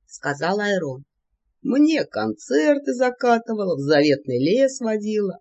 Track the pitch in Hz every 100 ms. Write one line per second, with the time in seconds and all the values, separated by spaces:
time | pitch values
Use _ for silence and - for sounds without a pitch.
0 | _ - - 139 160 202 208 196 147 131
1 | 143 _ _ _ _ _ - 254 302 302
2 | - 214 - 214 - 269 302 285 285 247
3 | 254 247 247 233 233 214 196 147 139 151
4 | 151 139 - 123 143 233 269 269 233 214
5 | 208 214 202 170